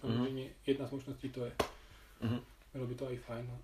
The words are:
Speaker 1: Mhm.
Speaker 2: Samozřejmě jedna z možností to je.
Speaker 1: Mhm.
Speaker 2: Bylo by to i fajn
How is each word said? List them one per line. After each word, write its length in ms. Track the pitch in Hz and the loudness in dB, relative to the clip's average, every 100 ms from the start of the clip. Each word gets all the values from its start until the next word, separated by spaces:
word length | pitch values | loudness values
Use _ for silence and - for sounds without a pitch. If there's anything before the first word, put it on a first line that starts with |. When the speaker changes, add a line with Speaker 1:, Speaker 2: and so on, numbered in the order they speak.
Speaker 1:
Mhm. 100 | 120 113 | 2 4
Speaker 2:
Samozřejmě 320 | 131 135 135 - - | 4 2 -4 -4 4
jedna 200 | 135 131 | 4 4
z 40 | |
možností 380 | 135 135 127 131 | -2 -4 -4 -4
to 160 | 127 | -2
je. 80 | 120 - - - - - - - | -4 0 0 0 -18 -18 -18 0
Speaker 1:
Mhm. 200 | 113 123 - - - | 2 2 0 -20 -10
Speaker 2:
Bylo 120 | 135 123 | -4 -2
by 80 | |
to 180 | 123 131 | -2 -2
i 40 | 123 | -4
fajn 340 | - 117 120 123 | -4 -6 -4 -8